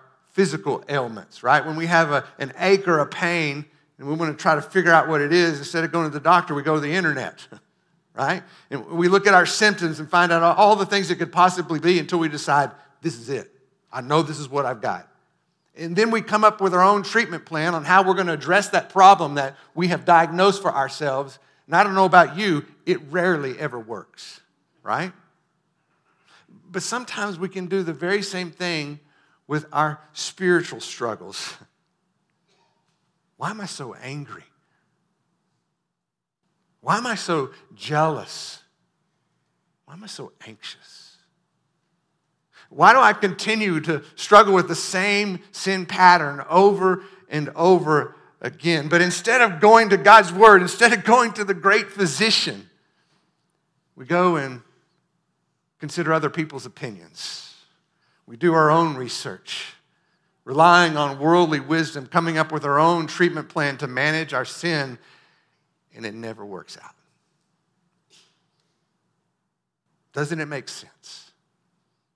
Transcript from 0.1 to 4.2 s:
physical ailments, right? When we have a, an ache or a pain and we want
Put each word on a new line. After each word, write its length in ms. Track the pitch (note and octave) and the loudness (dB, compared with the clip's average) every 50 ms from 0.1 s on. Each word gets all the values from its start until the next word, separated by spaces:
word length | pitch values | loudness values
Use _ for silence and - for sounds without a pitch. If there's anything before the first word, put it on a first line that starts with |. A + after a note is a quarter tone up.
| _ _ _ _ | _ _ _ _
physical 540 | _ F#3 G3 D#3 D3 D3 - D3 B2 - - - | _ 0 0 0 -2 -4 -6 -6 -6 -6 -6 -6
ailments, 540 | C#3+ C#3+ B2 A#2 A2+ G#2 - _ - - - | -6 -6 -6 -6 -10 -14 -18 _ -16 -6 0
right? 220 | B2 C#3+ D3 C3+ | 0 0 0 0
When 120 | D#3+ D#3 | -2 -6
we 100 | D#3+ E3 | -6 -4
have 240 | E3 F3 E3 E3 D3 | 0 0 2 2 2
a, 140 | D3 C3+ B2+ - - - | 0 -4 -4 -6 -12 -12
an 140 | C#3+ B2+ - - | -12 -12 -8 -2
ache 280 | F3+ F#3+ G3 F#3+ G3 F3+ | 0 2 2 2 2 0
or 100 | E3 D3+ | 0 0
a 80 | C#3+ | 0
pain 580 | C#3 - - F#3 E3+ F3 E3+ D#3 D3 C#3 D3 D3+ - _ _ _ _ _ - | -2 -4 -4 -4 -2 -2 -2 -4 -4 -6 -8 -12 -16 _ _ _ _ _ -14
and 80 | C#3 | -10
we 80 | C#3 D#3 | -8 -6
want 220 | E3 | -4